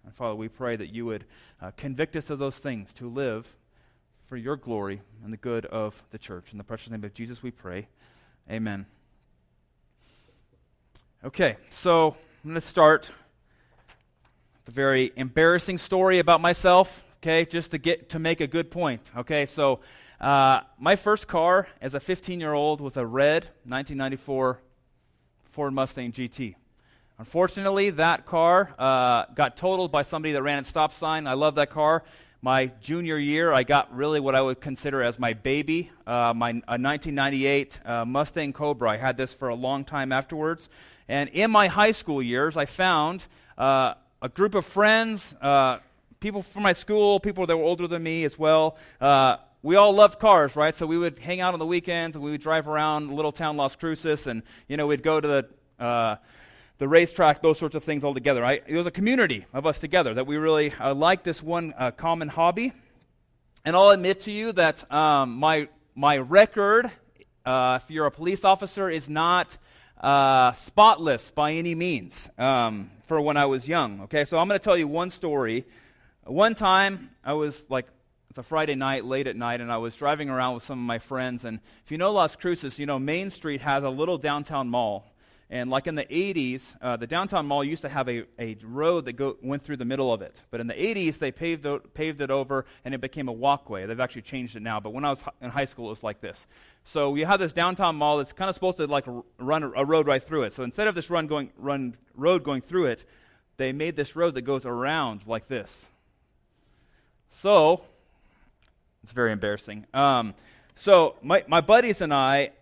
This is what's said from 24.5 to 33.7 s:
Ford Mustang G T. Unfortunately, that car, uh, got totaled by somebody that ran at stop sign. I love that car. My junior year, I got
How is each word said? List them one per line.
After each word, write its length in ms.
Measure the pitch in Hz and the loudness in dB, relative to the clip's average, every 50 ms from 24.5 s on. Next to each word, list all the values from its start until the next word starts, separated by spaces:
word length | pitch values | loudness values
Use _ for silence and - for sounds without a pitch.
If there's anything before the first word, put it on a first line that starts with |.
| 127 - _ _ _ _ _ _ _ _ _ _ _ _ _ _ _ _ _ | -2 -4 _ _ _ _ _ _ _ _ _ _ _ _ _ _ _ _ _
Ford 300 | _ _ - 147 139 135 | _ _ -6 -6 -4 -2
Mustang 380 | 135 131 127 - 135 123 120 | -2 -4 -4 -6 -10 -10 -10
G 160 | 110 - 127 120 | -8 -10 -10 -10
T. 280 | - - 131 107 90 _ _ _ _ _ _ _ _ _ _ _ _ - | -10 -12 -12 -12 -12 _ _ _ _ _ _ _ _ _ _ _ _ -20
Unfortunately, 720 | 117 - - 165 185 180 - 202 196 196 196 196 202 202 | -20 -6 0 0 0 0 0 -2 -2 0 2 2 0 0
that 340 | 170 147 160 170 165 - - | 2 2 2 2 2 0 -4
car, 500 | - 175 165 165 170 175 185 202 - - - | -4 0 2 4 6 6 4 4 2 -4 -2
uh, 480 | 127 135 131 127 127 123 120 117 - - - | 0 2 2 4 4 4 2 2 0 -4 -2
got 220 | - 147 127 - | 0 0 0 0
totaled 360 | - 175 185 190 185 185 165 | -4 -2 -2 0 0 -2 0
by 100 | 143 147 | 0 -2
somebody 300 | 143 - - 156 156 156 | -2 -2 -6 -6 -4 -2
that 100 | 147 143 | -2 -2
ran 160 | 123 147 143 143 | -2 -2 -2 -4
at 80 | 135 | -6
stop 260 | - - 165 151 151 - | -6 0 0 0 0 0
sign. 320 | - 165 156 156 156 151 | -4 -4 -4 -4 -2 -2
I 80 | 139 131 | -4 -2
love 200 | 135 151 156 143 | 2 0 0 2
that 140 | 151 143 139 | 2 -2 -2
car. 320 | - 156 151 151 160 165 160 - - - - _ _ _ | 0 0 2 2 2 0 -2 -8 -20 -20 -20 _ _ _
My 300 | - 127 131 131 131 127 123 110 | 0 2 2 2 2 -2 -6 -14
junior 380 | 107 - 156 175 175 160 156 151 | -10 -8 -6 -6 -4 -4 -4 -2
year, 340 | 143 143 147 156 170 165 | -2 -2 0 0 2 4
I 100 | 147 131 | 4 2
got 320 | 127 117 | 4 4